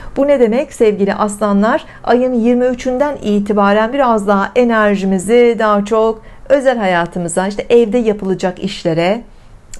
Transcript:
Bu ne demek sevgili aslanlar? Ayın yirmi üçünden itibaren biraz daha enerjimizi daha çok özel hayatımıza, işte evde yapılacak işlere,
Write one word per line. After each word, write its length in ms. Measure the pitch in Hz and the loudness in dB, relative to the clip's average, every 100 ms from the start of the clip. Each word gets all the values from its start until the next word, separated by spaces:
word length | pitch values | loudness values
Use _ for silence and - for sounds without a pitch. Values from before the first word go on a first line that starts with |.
| - - | -8 -2
Bu 100 | 285 | 0
ne 140 | 277 | 2
demek 320 | 226 240 311 | 2 0 -4
sevgili 420 | - 220 196 196 | 0 0 2 -2
aslanlar? 680 | 202 208 202 208 202 214 311 - - | -2 -4 -2 0 2 2 0 -6 -10
Ayın 280 | - 247 254 | 0 0 2
yirmi 320 | 247 233 247 | 0 0 2
üçünden 520 | 254 247 254 254 294 - | 0 -2 -4 -2 -4 -4
itibaren 680 | 214 208 202 208 202 214 226 | -2 -2 0 0 2 2 0
biraz 360 | 277 254 220 202 | 0 0 0 0
daha 240 | 196 196 247 | 0 0 0
enerjimizi 1000 | 240 220 208 196 190 190 185 240 240 233 | 2 2 2 0 0 -2 2 4 4 2
daha 260 | 214 208 | 0 0
çok 380 | 208 220 220 220 - - - | 0 0 0 -2 -12 -18 0
özel 300 | 277 262 240 | 2 2 0
hayatımıza, 680 | 190 175 170 180 170 185 196 | 0 0 -2 -4 -4 -2 -2
işte 200 | 202 - | -4 2
evde 280 | 240 226 247 | 2 2 0
yapılacak 600 | 220 208 190 185 180 185 | 0 -2 -4 -2 -4 -4
işlere, 640 | 196 - 170 160 175 240 - - - - - | -8 -4 -2 0 0 -2 -6 -20 -20 -20 -20